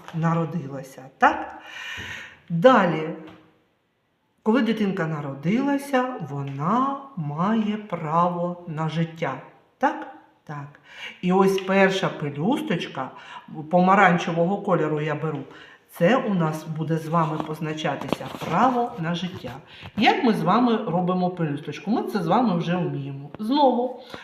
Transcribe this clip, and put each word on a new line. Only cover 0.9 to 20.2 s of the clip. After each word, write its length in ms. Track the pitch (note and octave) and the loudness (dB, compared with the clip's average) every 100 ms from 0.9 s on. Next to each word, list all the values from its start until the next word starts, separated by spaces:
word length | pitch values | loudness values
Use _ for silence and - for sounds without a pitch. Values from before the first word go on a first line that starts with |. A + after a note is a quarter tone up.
| - C3+ - | -16 -12 2
так? 440 | C4+ D#4 - - - - - - - - - - - | 2 2 -8 -14 -16 -14 -12 -12 -12 -12 -16 -16 -6
Далі, 600 | E3 B3 A#3 F3+ D#3 D#3+ - - - _ _ _ _ _ _ _ _ _ _ | 6 6 8 4 0 -4 -8 -14 -20 _ _ _ _ _ _ _ _ _ _
коли 180 | A3 B3+ | 0 2
дитинка 460 | A3+ A3 G3+ E3+ D#3+ | 2 0 0 -2 -2
народилася, 1080 | D3+ C#3 C3+ D#3+ A#3 C#4+ C#4 - B3+ B3+ A#3 C#3 | -4 -6 -4 -2 0 2 0 0 -2 -2 -4 -8
вона 720 | C#3+ C#3 C#3 D#3+ A#3+ C4+ C#4 - - | -6 -6 -4 0 0 0 -4 -10 -8
має 640 | D3 D3 G3 A3+ G#3 G#3+ | -6 -2 0 0 0 -4
право 880 | G#3 E3 D#3 E3 F3+ F3 F3 F3 - | -6 -8 -2 2 2 0 -4 -6 -8
на 220 | D3+ D#3 | -4 -4
життя, 520 | D#3+ D#3+ - D3 C3 - - _ - | -2 -2 -4 -6 -6 -12 -20 _ -2
так? 400 | C#4+ D#4 - - _ _ - | -2 -2 -12 -18 _ _ -14
Так. 320 | D3 C#3+ - - - - - | -12 -14 -18 -20 -16 -16 -4
І 100 | F3+ | 2
ось 280 | F#3 F#3+ - | 4 6 4
перша 500 | - F#3+ F#3 - E3 | 2 4 4 4 -2
пелюсточка 1000 | - D3 C#3 F#3 D4+ - E3 C#3+ C3+ C3 - - - - D#3 D3+ | -2 -6 -2 0 0 0 -4 -4 -8 -10 -10 -18 -18 -14 -12 0
помаранчевого 840 | F3+ F3+ G3+ F#3 F3 - E3 E3+ G3 | 4 6 8 6 4 0 0 2 0
кольору 440 | - E3 D#3 D3+ | 0 2 2 0
я 140 | D#3 D3 | -2 -2
беру. 240 | D#3 C#3 C3 - - - _ | -4 -6 -10 -16 -20 -20 _
Це 280 | - F3 B3+ | 2 4 4
у 160 | A3+ | 2
нас 300 | F#3 D#3 D#3 | 2 0 -2
буде 340 | D#3+ D#3 D3+ D#3+ | -6 -6 -2 -2
з 100 | D#3 | 0
вами 300 | E3 D#3 D#3 - | 0 2 0 -4
позначатися 800 | D#3 D#3 D#3 D#3 C#3 C3 - C#3 - - | -4 -6 -4 -4 -4 -4 -6 -6 -10 -2
право 420 | F3 B3+ B3 A#3+ - | 2 4 2 -2 -2
на 160 | E3 E3+ | -4 -4
життя. 360 | F3 - - - - - - - | -4 -8 -12 -14 -16 -20 -8 2
Як 260 | D#4 A4 | 2 4